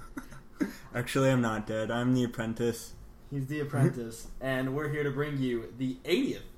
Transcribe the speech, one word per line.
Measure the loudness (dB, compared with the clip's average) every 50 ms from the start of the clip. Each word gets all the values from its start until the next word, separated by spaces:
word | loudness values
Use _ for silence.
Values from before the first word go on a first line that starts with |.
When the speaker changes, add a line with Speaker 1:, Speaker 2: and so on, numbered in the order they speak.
| -14 -14 -14 -14 -14 -14 -16 -16 -18 -14 -4 -4 -4 -4 -4 -10 -14 -6 -4
Speaker 1:
Actually, | -4 -2 2 4 6 6 8
I'm | 6 6
not | 4 4 2 0 -2
dead. | -2 0 0 0 0
I'm | 2 2 4 4 6
the | 6
apprentice. | 4 2 0 -2 -2 -2 0 2 2 2 0 0 -6 -12 -14 -16 -16 -18 -18 -18 -14 -8
Speaker 2:
He's | -6 -4 -4
the | -2 -2 -4
apprentice, | -2 -2 2 4 4 4 4 2 -8 -8 -10 -10 -12 -12 -10
<laughs> | -6
and | -4 -2 0 0 0 0 -2
we're | -2 -2 -2
here | -2 0
to | 0 0
bring | 0 0 -2 -2 0 0
you | 0 0 0 -2 -4 -6 -6
the | -4 -4 -4 -4 -4 -2
eightieth | 0 2 2 2 0 -2 -4 -8 -14 -16